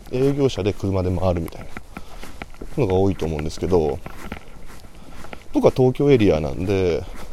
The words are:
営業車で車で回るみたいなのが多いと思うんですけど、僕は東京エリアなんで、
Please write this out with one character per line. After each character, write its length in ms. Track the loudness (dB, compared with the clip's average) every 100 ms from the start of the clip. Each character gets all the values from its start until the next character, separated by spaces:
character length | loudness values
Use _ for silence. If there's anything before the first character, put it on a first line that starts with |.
| -6
営 220 | 0 2
業 140 | 4 2
車 140 | 2
で 100 | -2
車 280 | 0 0 0
で 80 | 0
回 240 | 2 2
る 60 | 0
み 80 | -4
た 100 | -8
い 80 | -10 -10 -10 -12 -12 -10 -10 -10 -14 -12 -6 -2
な 60 |
の 20 | 2
が 80 |
多 160 | 4 4
い 60 | 2
と 80 |
思 140 | -2 -2
う 20 |
ん 40 |
で 60 | -4
す 80 | -4
け 80 | 2
ど、 320 | 4 4 -2 -8 -12 -10 -12 -12 -12 -12 -12 -14 -16 -14 -12 -10 -10 -4
僕 120 | 2
は 80 | 4
東 200 | 6 4
京 160 | 4 6
エ 60 | 6
リ 140 | 6
ア 80 | 4
な 100 | 0
ん 160 | -2 0
で、 360 | 2 2 0 -2 -8 -8